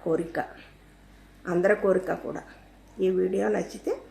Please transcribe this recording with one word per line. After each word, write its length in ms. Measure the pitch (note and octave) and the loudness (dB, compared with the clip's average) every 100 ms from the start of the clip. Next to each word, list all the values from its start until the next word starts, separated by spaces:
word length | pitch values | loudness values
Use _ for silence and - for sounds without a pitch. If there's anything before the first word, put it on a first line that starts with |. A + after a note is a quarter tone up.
కోరిక, 360 | - D#3+ E3 D#3 - - - - - - - - - - - | 0 0 0 -4 -6 -10 -20 -20 -20 -20 -20 -20 -20 -14 -2
అందరి 280 | F3+ F#3+ G#3 | 2 4 4
కోరిక 380 | G3 F#3 - | 4 2 0
కూడా. 300 | - - - - - - - - - | -6 -6 -10 -12 -20 -20 -20 -20 -2
ఈ 100 | F#3 | 0
వీడియో 380 | F#3 F#3 F#3+ G#3 | 2 0 0 0
నచ్చితే 500 | G#3 F3 - - B4+ - | 0 -4 -6 -4 -4 -6